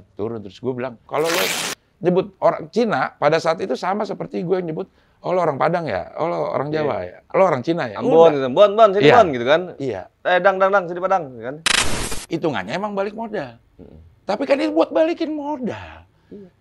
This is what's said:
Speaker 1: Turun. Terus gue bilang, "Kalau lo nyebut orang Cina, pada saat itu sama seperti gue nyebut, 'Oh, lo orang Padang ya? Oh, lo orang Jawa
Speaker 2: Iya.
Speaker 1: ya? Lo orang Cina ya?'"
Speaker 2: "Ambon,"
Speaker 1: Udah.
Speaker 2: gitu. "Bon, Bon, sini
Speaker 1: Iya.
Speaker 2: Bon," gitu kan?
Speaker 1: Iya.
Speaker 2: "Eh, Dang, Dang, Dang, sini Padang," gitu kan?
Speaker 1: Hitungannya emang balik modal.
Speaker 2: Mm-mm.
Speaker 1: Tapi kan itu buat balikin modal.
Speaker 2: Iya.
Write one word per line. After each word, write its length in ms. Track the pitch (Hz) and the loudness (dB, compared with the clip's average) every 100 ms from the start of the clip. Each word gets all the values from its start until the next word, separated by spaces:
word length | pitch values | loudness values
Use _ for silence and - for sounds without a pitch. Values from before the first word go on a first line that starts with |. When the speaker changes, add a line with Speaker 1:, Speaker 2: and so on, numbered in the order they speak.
| 92 - | -16 -10
Speaker 1:
Turun. 240 | 113 117 | -8 -8
Terus 160 | 101 - | -12 -10
gue 140 | 120 | -8
bilang, 220 | 127 127 117 - | -6 -8 -12 -8
"Kalau 220 | 139 165 | -2 -2
lo 160 | 170 185 - - - _ _ | 0 -2 -4 -8 -10 _ _
nyebut 340 | 165 170 - - | 0 2 0 0
orang 320 | 160 165 160 | 0 0 -2
Cina, 420 | 208 233 147 139 | -2 0 0 -4
pada 240 | - 147 160 | 0 2 2
saat 220 | 160 170 | 0 -2
itu 140 | 196 247 | -4 -4
sama 280 | 175 202 208 | -4 -4 -6
seperti 360 | 180 170 202 | -8 -8 -6
gue 180 | 175 185 | -2 -2
nyebut, 260 | 180 160 196 _ _ _ | -2 -8 -10 _ _ _
'Oh, 100 | - | -4
lo 100 | 180 | 0
orang 140 | 170 135 | 0 0
Padang 280 | 151 175 156 | 0 0 -2
ya? 300 | 92 80 - | -4 -6 -6
Oh, 80 | 160 | -4
lo 240 | 170 135 | -2 -2
orang 220 | 127 139 | -4 -4
Jawa 240 | 151 151 104 | -2 -2 -4
Speaker 2:
Iya. 120 | 90 | -6
Speaker 1:
ya? 60 | - _ | -12 _
Lo 100 | 165 190 | 2 2
orang 160 | 143 | 2
Cina 220 | 139 170 131 | -2 -4 -4
ya?'" 140 | 101 | -4
Speaker 2:
"Ambon," 140 | 120 160 165 | 2 8 8
Speaker 1:
Udah. 60 | |
Speaker 2:
gitu. 140 | 147 135 | 6 0
"Bon, 220 | 139 202 | 4 4
Bon, 160 | 202 220 | 8 4
sini 160 | 190 147 | 6 6
Speaker 1:
Iya. 100 | 240 | 8
Speaker 2:
Bon," 120 | 220 | 6
gitu 160 | 127 117 | 2 2
kan? 160 | 160 180 135 | 2 0 -6
Speaker 1:
Iya. 260 | 135 98 90 _ 143 | -6 -6 -10 _ 0
Speaker 2:
"Eh, 140 | 180 | 2
Dang, 160 | 180 190 | 2 4
Dang, 140 | 190 | 2
Dang, 160 | 202 175 | 2 0
sini 120 | 180 | -4
Padang," 240 | 185 190 147 | -2 -2 -2
gitu 160 | 123 113 | -10 -12
kan? 120 | 151 165 - - - - - - | -6 -4 -2 0 -2 -4 -8 -6
Speaker 1:
Hitungannya 420 | 165 165 117 92 | -4 -2 -4 -6
emang 200 | 160 208 | -6 -6
balik 200 | 202 196 | -4 -6
modal. 440 | 208 226 202 135 117 _ _ | -6 -8 -8 -10 -14 _ _
Speaker 2:
Mm-mm. 240 | 92 78 - _ | -20 -20 -20 _
Speaker 1:
Tapi 200 | - 214 269 | -6 -4 0
kan 120 | 277 | 0
itu 140 | 311 | 2
buat 180 | 302 302 | 2 2
balikin 420 | 330 320 330 330 | 2 0 0 -4
modal. 720 | 311 285 294 233 104 85 - 85 _ _ | -6 -8 -8 -8 -8 -12 -20 -20 _ _
Speaker 2:
Iya. 200 | 202 190 _ | -20 -20 _